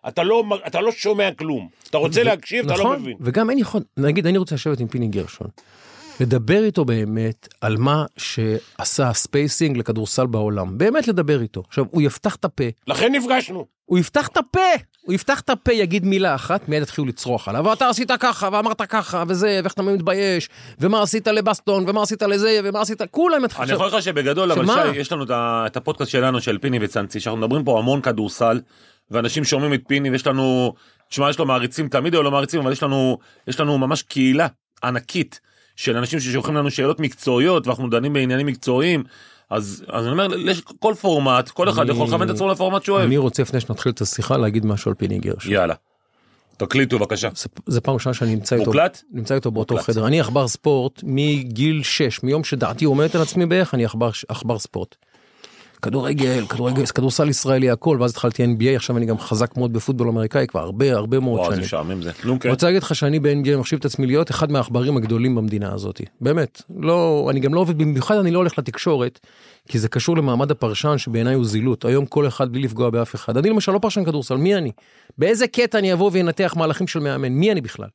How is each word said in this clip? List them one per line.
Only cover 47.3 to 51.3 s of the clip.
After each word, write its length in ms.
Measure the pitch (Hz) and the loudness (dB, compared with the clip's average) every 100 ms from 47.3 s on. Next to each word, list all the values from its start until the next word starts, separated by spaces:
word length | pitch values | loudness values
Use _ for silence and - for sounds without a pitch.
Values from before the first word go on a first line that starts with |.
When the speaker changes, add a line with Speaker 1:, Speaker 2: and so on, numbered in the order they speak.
| - | -6
Speaker 2:
זה, 100 | - - - | -12 -12 -2
זה 140 | 120 | -2
פעם 140 | 131 | 0
ראשונה 200 | 127 131 | -2 -2
שאני 200 | 120 117 | -2 -2
נמצא 200 | 110 104 123 | -2 0 0
איתו, 100 | 107 | 2
Speaker 3:
מוקלט? 360 | 135 180 - _ | 2 2 -2 _
Speaker 2:
נמצא 220 | 143 110 | -10 -4
איתו 160 | 135 127 | -2 -2
באותו 240 | 110 107 | -4 -2
Speaker 3:
מוקלט. 120 | 117 - 110 | -2 0 0
Speaker 2:
חדר. 100 | 110 | 2
אני 140 | 160 | 2
עכבר 280 | 147 135 127 | 2 0 0
ספורט 520 | - 151 139 131 - | 0 2 2 0 -6
מגיל 800 | 160 135 147 | -4 0 2